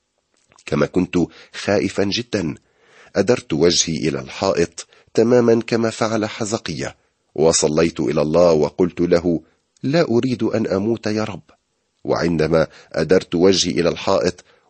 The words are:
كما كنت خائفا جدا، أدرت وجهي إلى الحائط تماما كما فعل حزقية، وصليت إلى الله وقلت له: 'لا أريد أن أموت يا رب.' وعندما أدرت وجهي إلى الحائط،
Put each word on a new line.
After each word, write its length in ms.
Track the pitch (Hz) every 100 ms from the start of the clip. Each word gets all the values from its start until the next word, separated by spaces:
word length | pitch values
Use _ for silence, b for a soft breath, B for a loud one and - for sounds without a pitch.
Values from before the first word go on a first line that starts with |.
| _ _ _ _ _ _ -
كما 200 | 76 71
كنت 300 | 90 90 90 78 B B
خائفا 500 | - - 104 82 -
جدا، 520 | 98 101 120 107 82 62 b b b b b -
أدرت 380 | 98 123 -
وجهي 440 | 76 87 80 - 80
إلى 220 | 76 67
الحائط 680 | 65 - 98 82 85 - b b b
تماما 480 | - 113 123 117 117 110
كما 220 | 117 113
فعل 360 | - 113 110 104
حزقية، 680 | - 107 113 - 71 - - _ _ _ -
وصليت 640 | 80 82 76 76 82 78
إلى 220 | 67 76
الله 300 | 76 82 87
وقلت 500 | 80 73 - 87 -
له: 400 | 87 85 87 80 b b _ _
'لا 180 | 135 165
أريد 420 | 151 117 127 113
أن 240 | 110 110 110
أموت 400 | 95 104 113 107
يا 160 | 107
رب.' 280 | 107 85 - _ _ _ _ _
وعندما 640 | - 64 85 80 78 82 76 B B
أدرت 440 | - 78 92 - 85
وجهي 360 | 92 90 87
إلى 180 | - 85
الحائط، 540 | - - 98 90 - b b